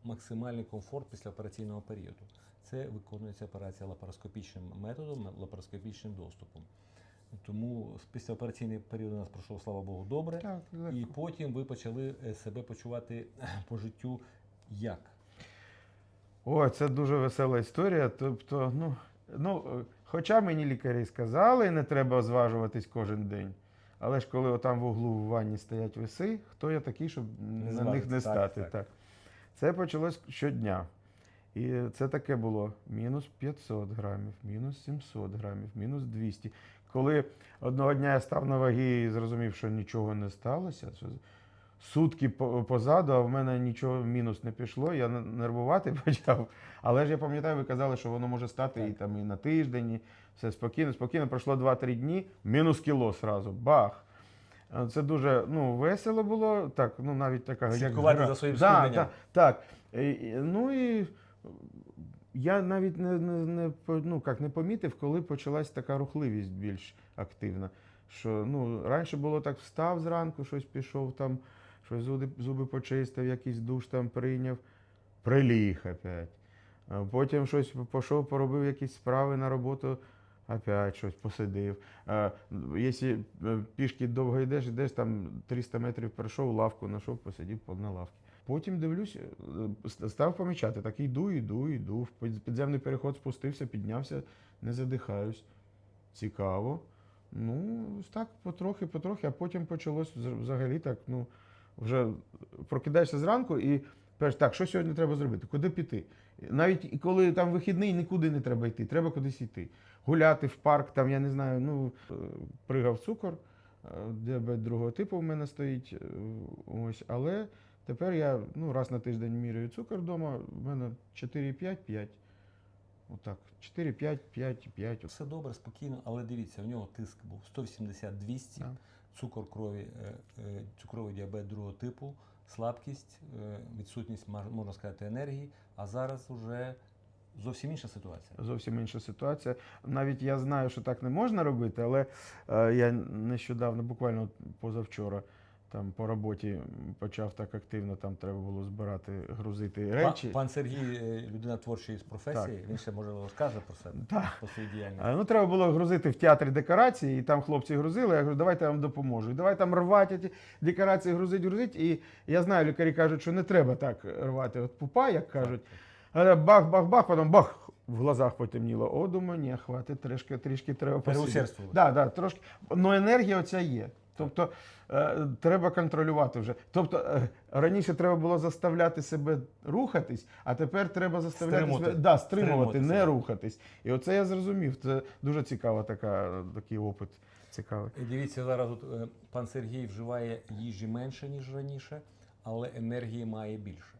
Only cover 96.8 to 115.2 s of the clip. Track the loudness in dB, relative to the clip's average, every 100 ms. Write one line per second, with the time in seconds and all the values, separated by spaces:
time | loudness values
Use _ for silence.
96.8 | -10 -20 -20 _ _ -8 -4 -4 -4 -6
97.8 | -8 -10 -10 -10 -10 -10 -10 -6 -6 -4
98.8 | -6 -6 -6 -4 -4 -4 -6 -6 -6 -6
99.8 | -4 -4 -4 -6 -6 -6 -4 -2 -2 -2
100.8 | -4 -6 -6 -6 -6 -12 -20 -20 -20 -8
101.8 | -2 2 0 -2 -10 -20 -20 -16 -6 -4
102.8 | 2 4 4 2 2 2 2 0 2 2
103.8 | 0 -20 _ _ 0 4 2 4 -2 0
104.8 | -2 0 0 2 0 -2 -4 -2 -2 -2
105.8 | -4 -4 -8 -18 -20 -18 -4 2 4 4
106.8 | -2 -4 2 6 6 6 4 2 2 2
107.8 | 2 2 0 2 2 2 0 0 0 -2
108.8 | -2 2 2 0 -4 -4 -10 -10 -12 -14
109.8 | -20 -10 2 6 8 6 2 0 4 4
110.8 | 4 0 2 2 0 0 0 0 0 -2
111.8 | -4 -6 -14 -10 -10 -10 -12 -16 -2 2
112.8 | 2 2 -2 -4 -6 -8 -14 -20 -20 _
113.8 | -14 -10 -8 -8 -4 -4 -2 -2 -2 -2
114.8 | -2 -4 -4 -2